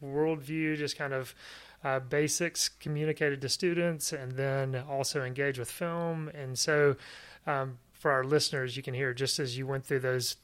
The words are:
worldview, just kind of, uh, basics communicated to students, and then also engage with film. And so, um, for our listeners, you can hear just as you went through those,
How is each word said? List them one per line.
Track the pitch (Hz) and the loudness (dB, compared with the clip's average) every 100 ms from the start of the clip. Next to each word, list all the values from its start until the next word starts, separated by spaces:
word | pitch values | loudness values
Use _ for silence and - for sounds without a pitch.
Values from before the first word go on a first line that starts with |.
worldview, | 143 139 156 160 135 160 156 151 | -4 2 2 0 -2 -2 0 0
just | 147 - | -2 -4
kind | 147 | -2
of, | 131 127 - - - - - 143 | -2 -4 -10 -18 -18 -20 -8 -2
uh, | 135 | -2
basics | 131 147 147 - 170 - - | 0 2 2 2 0 0 -2
communicated | - - 147 156 151 151 139 | -2 -4 -2 0 2 0 0
to | 135 | -2
students, | - 180 170 170 160 - | 0 2 2 0 0 -4
and | 151 127 | -4 -6
then | 127 135 135 135 131 | -2 0 2 0 -2
also | 139 139 135 151 | -2 -2 0 0
engage | 127 127 139 127 | -2 0 0 0
with | 117 | -4
film. | - 170 170 170 165 156 | -4 -2 -2 -2 -2 -4
And | 147 135 127 | -6 -6 -2
so, | - 151 143 135 - - - - - | 4 6 6 4 -2 -18 -18 -10 -2
um, | 139 135 123 _ | 0 -2 -8 _
for | - 160 | -2 2
our | 135 | 4
listeners, | 131 147 - 143 127 123 | 6 4 4 0 -4 -4
you | |
can | 135 | -6
hear | 123 135 | -2 -2
just | 123 135 - | 0 0 0
as | 135 120 | -2 -4
you | 131 | -2
went | 135 - | -4 0
through | 139 | 0
those, | 127 127 120 - | 2 0 0 -4